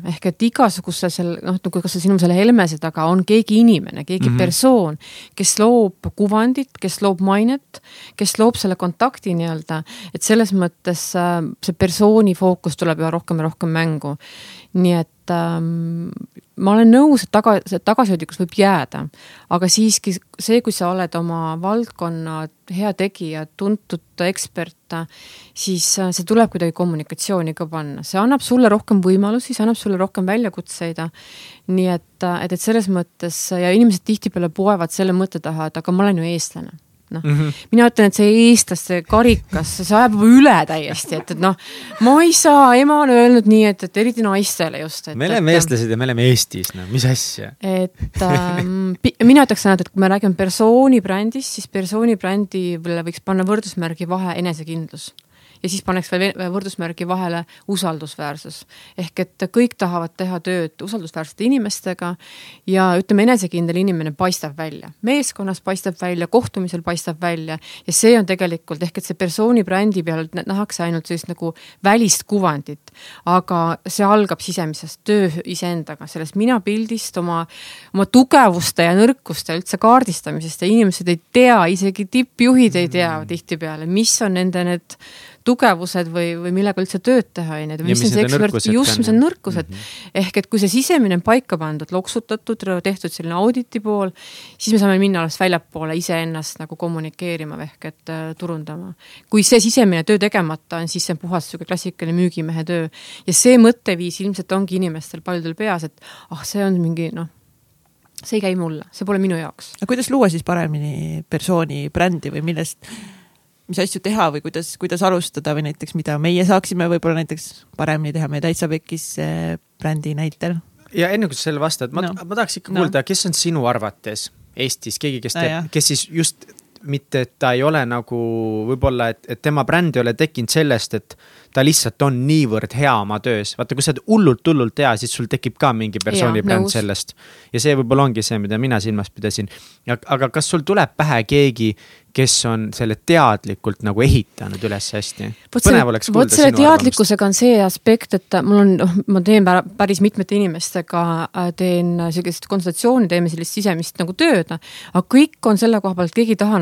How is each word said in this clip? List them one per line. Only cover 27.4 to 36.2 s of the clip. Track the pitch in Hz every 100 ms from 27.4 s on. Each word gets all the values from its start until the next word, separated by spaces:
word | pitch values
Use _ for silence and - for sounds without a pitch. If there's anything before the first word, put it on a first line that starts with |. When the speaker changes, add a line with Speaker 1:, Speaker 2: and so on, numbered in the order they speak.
| 160
Speaker 1:
ka | 156 160
panna. | 160 147 143
See | 147 190
annab | 233 277
sulle | - 247 226
rohkem | 214 - 202
võimalusi, | 185 190 202 240 -
see | 240
annab | 214 226
sulle | 214 185
rohkem | 190 - 185
väljakutseid. | 220 220 - - - 165 165 160 - - - - - -
Nii | 185 185
et, | 175 _ -
äh, | 180 175
et, | 175
et | 175
selles | - 226 196
mõttes, | 185 170 - 175 - -
ja | 180 180
inimesed | 202 240 180
tihtipeale | - 214 202 180 175
poevad | - 196 196 165
selle | - 185
mõtte | 180 190 165
taha, | 160 160 156
et | 165
aga | 160
ma | 180
olen | 202
ju | 180